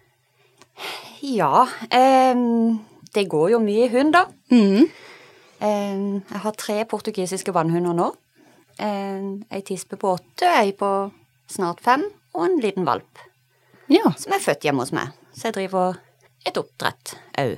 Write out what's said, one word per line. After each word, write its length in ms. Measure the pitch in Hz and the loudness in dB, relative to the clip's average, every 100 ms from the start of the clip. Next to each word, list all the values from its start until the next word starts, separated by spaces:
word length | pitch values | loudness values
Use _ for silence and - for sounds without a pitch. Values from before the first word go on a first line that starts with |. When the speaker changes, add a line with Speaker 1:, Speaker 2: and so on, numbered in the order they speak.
| _ _ _ _ _ _ - - - - - - | _ _ _ _ _ _ -20 -16 -14 -14 -16 -14
Speaker 1:
Ja, 460 | 277 226 151 170 247 - - | -6 0 2 4 2 -2 0
ehm, 920 | 247 262 262 262 247 240 233 226 220 214 - - | 4 6 6 4 2 2 2 2 0 -6 -20 -6
det 160 | 208 190 | -4 -2
går 220 | 156 170 | 0 2
jo 80 | 233 | 2
mye 280 | 214 208 247 | 2 2 2
hund, 220 | 247 302 | 2 4
da. 100 | 339 359 - - | 2 2 -6 2
Speaker 2:
Mhm. 400 | 247 202 196 320 - - - - - _ _ | 6 6 6 4 2 -20 -20 -20 -20 _ _
Speaker 1:
Ehm, 640 | 208 208 202 196 202 196 190 | -2 -2 -4 -4 -4 -6 -8
jeg 80 | 196 | -8
har 120 | 208 | -8
tre 320 | 214 - 208 | -8 -6 -6
portugisiske 680 | 220 208 - 214 180 185 - | -4 -6 -6 -6 -6 -6 -2
vannhunder 400 | 180 165 170 175 | 0 0 0 0
nå. 200 | 170 220 - _ _ _ _ _ - | 0 -2 -4 _ _ _ _ _ -10
Ehm, 640 | 208 202 196 196 196 196 - | -6 -6 -8 -8 -8 -10 -12
ei 100 | 196 | -12
tispe 360 | 196 185 - 196 | -10 -10 -10 -6
på 180 | 202 180 | -2 -2
åtte, 240 | - - 359 | -6 -4 0
ei 240 | 311 202 | 2 2
på 380 | 196 202 196 202 - _ _ - | 0 -2 -2 -4 -12 _ _ -14
snart 320 | - 175 170 | -6 -6 -2
fem, 240 | - 269 403 - _ | 0 0 -2 -10 _
og 100 | 339 | -4
en 160 | 349 349 | 0 0
liten 240 | 220 190 | 0 -2
valp. 340 | 156 104 - - - _ _ _ _ _ - | -2 -2 -6 -20 -20 _ _ _ _ _ 2
Speaker 2:
Ja. 220 | 349 381 | 4 4
Speaker 1:
Som 200 | 147 - | -2 -4
er 40 | 196 | -2
født 240 | - 147 | -2 -2
hjemme 160 | 151 139 | 0 -2
hos 120 | 127 | -2
meg. 160 | 156 139 - _ | -4 -6 -10 _
Så 100 | - 233 | -10 -6
jeg 40 | |
driver 440 | 208 190 190 180 180 _ _ _ _ - | -6 -4 -2 -2 -4 _ _ _ _ -6
et 80 | - | -6
oppdrett 580 | - - 127 - - - - - | -6 -8 -8 -8 -14 -18 -10 -4
au. 200 | 131 | -4